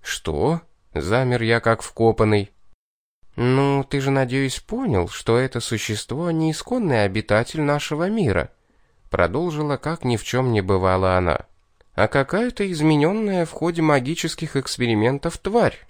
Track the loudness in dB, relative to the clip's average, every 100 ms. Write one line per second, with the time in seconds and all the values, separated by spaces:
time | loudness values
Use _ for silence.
0 | -10 -8 -4 -2 0 -2 -6 _ _ -8
1 | 0 0 2 0 2 2 2 0 -2 2
2 | 2 4 4 4 0 _ -20 -20 _ _
3 | _ _ -18 -2 2 4 4 2 0 -2
4 | 0 0 0 0 -2 -4 -8 -4 0 0
5 | 0 -4 0 2 0 -4 -6 -6 -4 -6
6 | -6 -6 -2 0 0 -2 -4 -2 0 2
7 | 2 0 0 0 0 -2 0 0 -2 -2
8 | -2 0 2 0 -2 _ _ _ _ _
9 | -6 0 0 0 -4 -2 -4 -4 -4 -4
10 | -2 -2 -2 -2 0 0 2 2 2 2
11 | 2 2 2 -2 -4 _ _ _ _ 0
12 | 0 2 0 -2 -2 -2 -4 2 2 4
13 | 2 2 -2 -2 -2 -2 -4 0 2 2
14 | 0 -4 -6 -6 -4 -4 -4 -4 0 2
15 | 2 0 -6 -6 -2 2 0 -2 -20